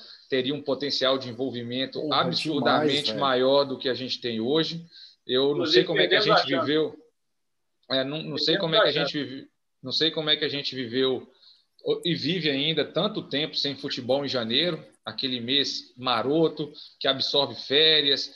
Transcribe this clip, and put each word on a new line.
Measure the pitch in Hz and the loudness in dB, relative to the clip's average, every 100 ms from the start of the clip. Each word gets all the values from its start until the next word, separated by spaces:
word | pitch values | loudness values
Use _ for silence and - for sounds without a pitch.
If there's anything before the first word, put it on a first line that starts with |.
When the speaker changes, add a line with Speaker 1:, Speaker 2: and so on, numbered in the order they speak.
| - - _ | -20 -20 _
Speaker 1:
teria | 131 123 | -2 0
um | 143 | -4
potencial | 139 131 143 - 131 135 | -4 -4 -2 0 0 0
de | 127 | -2
envolvimento | 113 135 120 120 123 131 - | -6 -4 -4 -6 -6 -6 -6
Speaker 2:
Porra, | 151 139 | -2 0
Speaker 1:
absurdamente | 170 165 151 143 131 135 151 147 | 0 0 -2 0 2 2 2 0
Speaker 2:
demais, | 143 | -2
velho. | - | 0
Speaker 1:
maior | 139 127 131 139 | 2 4 4 4
do | 139 123 | 2 -2
que | 135 | -2
a | |
gente | 117 127 - | -2 -4 -6
tem | 123 113 | -4 -2
hoje. | 113 156 156 165 170 - - _ - | 0 2 0 -4 -12 -20 -20 _ -2
Eu | 127 | 2
não | 139 | 2
Speaker 3:
Inclusive, | 147 151 180 | 2 4 4
Speaker 1:
sei | |
como | 180 156 | 4 2
é | 156 | 4
que | |
a | 190 | 4
Speaker 3:
perdemos | 147 160 | 4 4
Speaker 1:
gente | - | 4
Speaker 3:
a | 170 | 0
chance. | 147 | 2
Speaker 1:
viveu, | 151 147 - - _ _ _ _ _ _ _ _ | 2 0 -4 -20 _ _ _ _ _ _ _ _
é, | 131 | -2
não, | 131 151 | -2 -4
não | 156 143 | -6 -4
sei | - 175 | 0 0
Speaker 3:
Perdemos | |
Speaker 1:
como | 170 | 2
é | 160 | 4
que | 180 | 4
Speaker 3:
a | |
Speaker 1:
a | |
gente | 139 - | 2 -2
Speaker 3:
chance. | 147 | -2
Speaker 1:
vive-, | 123 135 - _ _ _ | -6 -8 -16 _ _ _
não | 131 | -6
sei | 123 160 | 0 0
como | 160 151 | 0 0
é | 151 | 0
que | |
a | 147 | 0
gente | 139 139 | -4 -6
viveu | 127 120 123 131 123 - _ - _ _ _ | -6 -4 0 0 0 -6 _ -20 _ _ _
o-, | - 147 | -4 -2
e | 175 | 0
vive | 151 123 185 156 | -2 0 0 0
ainda | 135 143 147 | 0 0 0
tanto | 139 151 208 208 | -2 -2 -2 -4
tempo | - 139 156 - | -6 -4 -4 -2
sem | 143 135 | -4 -4
futebol | 139 - 120 135 | -8 -8 0 0
em | 139 | 0
janeiro, | 123 113 127 175 156 - _ | -4 0 0 0 -2 -10 _
aquele | - 107 135 127 | -12 -6 -6 -6
mês | 117 139 135 - - - | 0 0 0 -4 -10 -8
maroto, | 127 117 113 156 160 156 147 - - _ | -2 0 2 2 2 0 -10 -10 -20 _
que | 135 | -2
absorve | 135 127 143 131 | 0 0 0 0
férias, | 110 - 135 160 156 143 - - | -4 0 4 6 4 4 0 -4